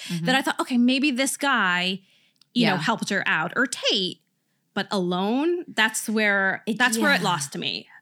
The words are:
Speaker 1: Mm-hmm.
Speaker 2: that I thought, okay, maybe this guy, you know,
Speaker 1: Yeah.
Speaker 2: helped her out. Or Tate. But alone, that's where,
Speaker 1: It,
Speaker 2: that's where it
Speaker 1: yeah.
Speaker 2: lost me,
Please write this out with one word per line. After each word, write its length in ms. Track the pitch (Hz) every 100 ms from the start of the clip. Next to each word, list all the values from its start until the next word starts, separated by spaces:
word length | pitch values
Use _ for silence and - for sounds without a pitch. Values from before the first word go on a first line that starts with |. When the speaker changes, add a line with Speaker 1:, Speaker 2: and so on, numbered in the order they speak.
| -
Speaker 1:
Mm-hmm. 180 | 170 175
Speaker 2:
that 100 | 262
I 60 |
thought, 160 | 285 -
okay, 160 | - 247
maybe 340 | 240 262 294
this 240 | 247 269 -
guy, 640 | 277 247 190 180 180 190 - _ _ _ _
you 120 | 247 220
know, 80 | 185
Speaker 1:
Yeah. 60 |
Speaker 2:
helped 280 | 156 - -
her 140 | 196 -
out. 240 | 170 160 -
Or 100 | 269
Tate. 540 | - 539 233 180 - _ _ _ _ _
But 140 | 208 196
alone, 760 | 208 175 180 196 254 320 349 -
that's 400 | - 220 - -
where, 560 | 220 208 202 190 156 -
Speaker 1:
It, 120 | 214
Speaker 2:
that's 200 | 247 226
where 140 | 294
it 60 | 262
Speaker 1:
yeah. 60 | 190
Speaker 2:
lost 300 | 175 139 175
me, 320 | 135 92 - -